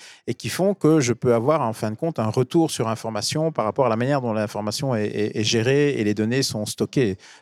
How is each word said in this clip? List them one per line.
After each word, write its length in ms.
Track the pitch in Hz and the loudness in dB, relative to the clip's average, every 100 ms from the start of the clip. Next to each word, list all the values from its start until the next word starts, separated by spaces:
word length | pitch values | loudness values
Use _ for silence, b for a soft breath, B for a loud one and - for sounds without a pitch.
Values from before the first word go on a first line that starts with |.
| B B - | B B -8
et 60 | |
qui 140 | 131 127 | -6 -6
font 240 | - 190 | 0 0
que 280 | 196 151 156 | 2 4 4
je 120 | 123 | 2
peux 220 | 117 127 | 0 2
avoir 280 | 117 120 156 | 2 4 2
en 100 | 123 | 0
fin 180 | 110 110 | -2 -4
de 60 | 110 | -4
compte 240 | 165 160 | -4 -2
un 80 | 110 | -2
retour 420 | 113 127 170 160 | 0 0 2 0
sur 160 | - 113 | 0 -4
information 640 | 110 117 107 - 151 160 | -4 -4 -4 -4 -2 -2
par 140 | 156 | 0
rapport 220 | 107 101 131 | -2 2 2
à 20 | |
la 80 | 110 | 2
manière 240 | 127 143 | 2 0
dont 120 | 120 | 0
l'information 640 | 107 104 104 104 - 143 | -2 -2 -4 -6 -4 -2
est, 140 | 117 104 | -2 -2
est, 280 | - 107 - | -2 -2 -2
est 60 | |
gérée 520 | 110 117 117 139 147 | 0 2 2 4 2
et 100 | 123 | 2
les 100 | 104 | 0
données 300 | 104 107 127 | 0 0 0
sont 200 | 135 113 | -2 -4
stockées, 540 | 107 - 135 - 117 95 B B | -6 -4 -2 0 0 -2 B B